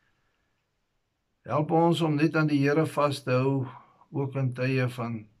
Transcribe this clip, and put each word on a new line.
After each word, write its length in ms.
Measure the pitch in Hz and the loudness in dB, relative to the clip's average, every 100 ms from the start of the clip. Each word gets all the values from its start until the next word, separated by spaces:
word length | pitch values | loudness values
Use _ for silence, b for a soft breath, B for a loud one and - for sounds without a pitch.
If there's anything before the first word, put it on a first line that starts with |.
| _ _ _ _ _ _ _ _ _ _ _ _ _ _ | _ _ _ _ _ _ _ _ _ _ _ _ _ _
help 300 | 85 135 156 | -6 -2 0
ons 300 | 165 170 165 | 2 4 2
om 140 | 160 147 | 0 2
net 200 | 156 160 | 2 2
aan 120 | 151 | 2
die 200 | 143 139 | 2 2
Here 180 | 156 156 | 2 0
vas 380 | - 147 131 | 0 0 0
te 80 | 131 | -2
hou, 360 | 127 135 139 123 B B B B | 0 2 0 -4 B B B B
ook 240 | 135 135 135 | -6 -6 -4
in 180 | 131 | -4
tye 360 | 123 131 131 127 | -2 -2 0 -2
van 380 | 123 110 113 110 _ | -4 -8 -8 -12 _